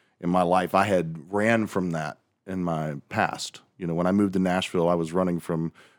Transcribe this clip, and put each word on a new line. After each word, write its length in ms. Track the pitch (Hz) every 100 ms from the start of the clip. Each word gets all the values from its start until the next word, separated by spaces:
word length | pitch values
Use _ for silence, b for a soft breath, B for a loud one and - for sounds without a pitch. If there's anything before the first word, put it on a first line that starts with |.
| b b
in 80 | 87
my 140 | 92
life. 320 | 87 92 90 95
I 80 |
had 480 | 101 92 82 80 78
ran 320 | 101 110 113 104
from 240 | 98 90
that 280 | 82 73 - _ _ -
in 180 | 92
my 320 | 87 80 78 71 -
past. 540 | 107 98 - - - _ -
You 100 | 85
know, 80 | 82
when 100 | 90
I 60 |
moved 220 | 101 101
to 60 | 95
Nashville, 500 | 92 92 - 92 85
I 60 | 87
was 160 | 80
running 280 | 90 92 87
from 320 | - 82 82 b b